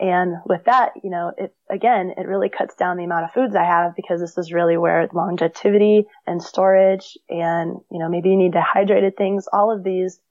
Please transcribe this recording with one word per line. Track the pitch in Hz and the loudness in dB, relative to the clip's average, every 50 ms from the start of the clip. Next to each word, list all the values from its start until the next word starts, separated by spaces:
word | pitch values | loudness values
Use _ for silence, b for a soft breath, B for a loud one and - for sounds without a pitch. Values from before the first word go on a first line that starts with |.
And | 185 185 180 180 180 180 170 170 - | -2 0 0 0 0 -2 -4 -6 -4
with | - 185 170 - | -4 -4 -2 0
that, | - 247 254 233 - - - - | 2 2 2 2 0 -4 -8 -10
you | 196 | -8
know, | 180 175 170 175 170 - | -6 -6 -6 -6 -6 -8
it, | 196 190 - _ _ _ | -10 -10 -12 _ _ _
again, | 196 196 220 233 247 202 180 185 - | -6 0 2 2 2 2 0 -4 -6
it | - 185 | -8 -6
really | 185 190 196 196 202 | -4 -2 -2 -2 -2
cuts | - - 196 - - | -2 -4 -6 -8 -4
down | - - 180 175 | -4 -4 -4 -4
the | 180 175 | -4 -6
amount | 175 175 165 165 | -4 -4 -4 -4
of | 170 - | -4 -2
foods | 247 262 240 202 | -2 -2 0 0
I | 185 170 | 0 2
have | 175 175 170 175 175 170 | 2 2 2 0 0 -4
because | - - - 180 170 | -8 -6 -6 -4 -4
this | 175 170 - | -4 -6 -6
is | - 175 165 170 | -8 -8 -4 -2
really | 170 170 170 170 | 0 2 2 2
where | 165 170 165 165 165 165 - - 170 170 196 175 170 165 | 2 2 2 2 2 0 0 -2 -4 -4 -4 -2 -2 -2
longevity | 165 - - - 202 202 208 208 208 208 208 208 b b b b | -2 -4 -2 -2 2 2 4 4 6 4 4 2 b b b b
and | - 175 170 165 | -8 -8 -8 -8
storage | - - - 190 190 190 190 190 190 190 190 - - - - _ _ | -6 -2 2 2 4 6 6 6 4 2 0 -4 -12 -20 -20 _ _
and, | - 170 170 165 170 170 165 170 - - - _ | -8 -4 -4 -2 -2 -2 -4 -4 -8 -10 -14 _
you | - 175 | -8 -6
know, | 165 165 | -4 -4
maybe | 175 175 170 185 | -4 0 2 2
you | 190 | 4
need | 190 185 180 170 | 4 4 2 2
dehydrated | 175 160 - - - 202 202 202 202 196 190 190 | 0 0 2 0 0 2 2 2 2 2 2 0
things, | - 202 190 196 196 190 - - | 0 -2 -2 -2 -4 -4 -2 0
all | 202 208 220 226 | 2 2 2 0
of | 202 180 | -2 -4
these | 190 185 185 185 185 185 _ _ _ | -4 -2 -2 -4 -4 -6 _ _ _